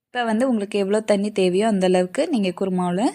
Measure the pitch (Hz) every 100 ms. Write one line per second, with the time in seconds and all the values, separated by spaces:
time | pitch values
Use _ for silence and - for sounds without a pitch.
0 | _ 247 233 220 262 226 202 208 196 202
1 | 220 208 202 208 185 180 220 202 185 185
2 | 180 185 320 277 190 175 190 185 180 175
3 | 254